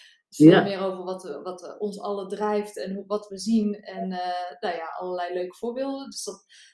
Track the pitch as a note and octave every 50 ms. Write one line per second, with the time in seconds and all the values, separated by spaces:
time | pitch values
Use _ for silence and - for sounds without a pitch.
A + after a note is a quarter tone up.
0 | - - - _ _ _ - - D3+ D#3+ F#3 G3+ G3+ G3+ G3 F#3 F#3+ F#3+ F#3+ F#3
1 | F#3 F#3 F#3 - - F3+ D3 - - F3+ F3+ F3+ F3 - - - G#3 G#3 F#3+ -
2 | - G#3 G3+ G3+ F#3+ F#3 G3+ G3+ G#3+ G#3+ G#3+ G#3 G#3 G#3 - - G3+ F#3+ F#3+ G3
3 | G3 - G3+ G#3 G#3 - G3 F#3+ F#3 G#3+ A3+ A3 G#3 G#3 G3+ G3 - - F#3+ F#3+
4 | F#3+ F#3+ F#3 F3+ F3+ F3+ F3+ F3+ F3+ F3 F3+ - - F#3+ E3+ E3 E3 D#3+ - -
5 | F3+ F3+ F3+ F3+ F3 F3 F3+ F3+ F3+ F3+ - - - A#3 A#3 C4 C4+ C#4 C4+ C4+
6 | C#4 B3 - - - - F#3 - - _ - - - -